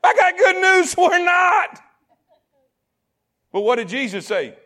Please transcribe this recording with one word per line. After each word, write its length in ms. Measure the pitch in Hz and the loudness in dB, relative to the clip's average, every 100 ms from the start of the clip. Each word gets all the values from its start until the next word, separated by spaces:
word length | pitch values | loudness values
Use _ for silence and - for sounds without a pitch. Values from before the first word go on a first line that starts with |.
I 120 | 381 466 | 2 2
got 220 | 359 359 | 0 2
good 180 | 403 370 | 2 2
news. 380 | 381 381 330 - | 2 2 2 0
We're 260 | 359 359 | 2 2
not. 560 | 349 349 359 392 - - _ _ _ _ _ 640 _ 277 262 _ _ _ _ _ _ _ _ | 0 0 2 0 -2 -10 _ _ _ _ _ _ _ _ _ _ _ _ _ _ _ _ _
But 100 | 196 | -6
what 140 | 208 240 | -2 -2
did 120 | 196 | -4
Jesus 380 | 240 254 190 160 | -6 -6 -8 -6
say? 320 | 202 131 - | -6 -6 -14